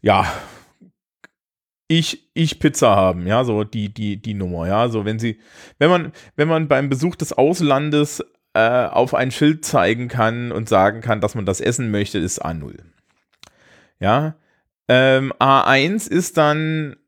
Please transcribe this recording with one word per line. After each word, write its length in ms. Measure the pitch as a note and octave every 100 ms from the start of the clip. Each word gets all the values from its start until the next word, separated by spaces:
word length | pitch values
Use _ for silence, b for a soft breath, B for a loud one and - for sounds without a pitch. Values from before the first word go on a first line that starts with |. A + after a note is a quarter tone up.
ja, 320 | - G2 F#2 B B B B B _ _ _ _ - _ _ _ _ _ _
ich, 380 | D#3+ D#3+ - _
ich 260 | - D#3+ -
Pizza 340 | D3+ - B2+
haben, 320 | G2+ F#2+ F2+ F2
ja, 180 | A2
so 200 | B2+ G#2+
die, 240 | G#2 A#2 G#2
die, 280 | G#2+ G#2+ G2+
die 140 | G#2+
Nummer, 340 | G2+ F#2 F2 E2
ja, 220 | G2+ A#2+
so 160 | A2+ G2+
wenn 120 | A2
sie, 220 | A#2 G#2+ B B B B
wenn 100 | D3+
man, 240 | F3+ E3 B B -
wenn 100 | D3+
man 220 | D#3+ D#3
beim 220 | C3+ C#3
Besuch 260 | C3+ E3 E3
des 160 | D#3
Auslandes, 880 | - C#3 F3 D#3 C3+ D3+ D3 D3 - - _ _
äh, 80 | -
auf 540 | A2+ B2 A2+ - B2
ein 160 | - C3
Schild 340 | - D3+ D#3
zeigen 440 | - C#3+ F2+ A2+ B2
kann 440 | A#2+ A2 A#2 A#2+
und 160 | A2 A2
sagen 320 | G#2 F#2+ G#2+
kann, 220 | B2 G#2+
dass 120 | G#2
man 120 | A#2 F#2+
das 160 | F#2+
essen 280 | - B2 A#2+
möchte, 280 | G#2 G2+ G#2
ist 220 | F2+ -
A 120 | -
null. 240 | E2 C#2+ - E2+ _ _ _ _ _ - b b b b b
Ja, 380 | F#2+ A#2+ D#3 D#3 _ _ _ _ -
ähm, 440 | B2+ C3 C3 C3+ -
A 240 | C3+ C3+
eins 460 | - C3+ D3 G#3 -
ist 280 | E3+ F3+ -
dann 600 | D3+ D3+ D#3 D#3 D3+ -